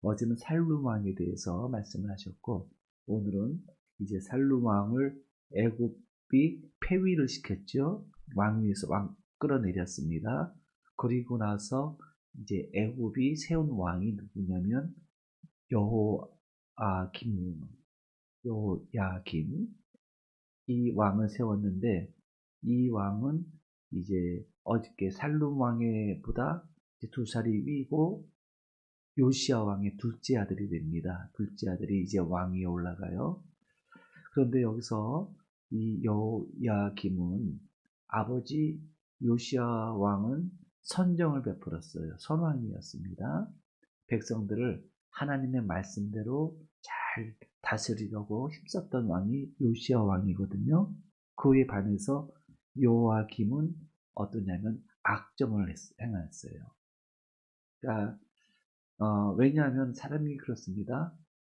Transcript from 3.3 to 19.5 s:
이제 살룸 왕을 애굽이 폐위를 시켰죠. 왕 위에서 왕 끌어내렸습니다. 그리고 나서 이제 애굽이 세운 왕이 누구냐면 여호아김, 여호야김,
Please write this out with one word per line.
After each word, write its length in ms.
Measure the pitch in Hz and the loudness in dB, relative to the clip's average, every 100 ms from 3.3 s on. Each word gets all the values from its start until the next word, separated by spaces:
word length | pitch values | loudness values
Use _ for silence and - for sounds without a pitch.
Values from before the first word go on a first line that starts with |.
| 98 110 165 - _ _ _ | 0 -2 -4 -10 _ _ _
이제 200 | 98 98 | -4 -4
살룸 420 | 95 127 139 135 | -4 0 2 4
왕을 600 | 120 101 101 120 139 139 _ _ _ | 4 4 2 2 0 -2 _ _ _
애굽이 1160 | 95 113 113 117 - - _ _ 131 156 - - _ | 2 2 2 -2 -2 -20 _ _ 4 4 0 -14 _
폐위를 480 | - 185 185 175 131 | 0 2 4 4 2
시켰죠. 800 | - - 95 - 127 143 208 - - - | 0 -4 -6 -2 0 0 -2 -8 -20 -8
왕 280 | 98 104 110 | 2 2 4
위에서 260 | 107 98 - | 2 0 0
왕 260 | 98 101 - _ _ | 0 -2 -8 _ _
끌어내렸습니다. 1120 | 147 135 104 92 82 - 73 82 107 135 170 - _ _ _ | 0 2 2 0 -2 -4 -2 -2 -2 -2 -2 -6 _ _ _
그리고 440 | - 120 123 120 120 | -4 0 0 0 -2
나서 580 | 107 101 - 131 147 156 - _ _ - | 0 -2 -2 -2 -2 -6 -18 _ _ -16
이제 300 | 107 104 - | -4 -4 -2
애굽이 600 | 98 110 123 113 117 131 156 | 0 0 0 -2 2 0 0
세운 340 | - 165 156 | 0 0 2
왕이 460 | 117 90 90 101 101 | 0 0 0 0 -2
누구냐면 760 | - - 92 90 95 123 156 - _ _ _ _ - _ _ | -6 -6 -2 0 0 0 -2 -10 _ _ _ _ -20 _ _
여호아김, 1900 | 117 104 113 107 104 - _ _ _ _ - 107 92 92 - 117 101 90 82 - - _ _ _ _ _ _ | 2 2 4 2 2 -4 _ _ _ _ -4 0 0 -2 -4 -4 -2 -2 -6 -12 -16 _ _ _ _ _ _
여호야김, 1300 | 120 110 104 90 - 117 95 92 - 82 78 | -4 -2 0 -2 -2 -2 -2 -2 -4 -2 -2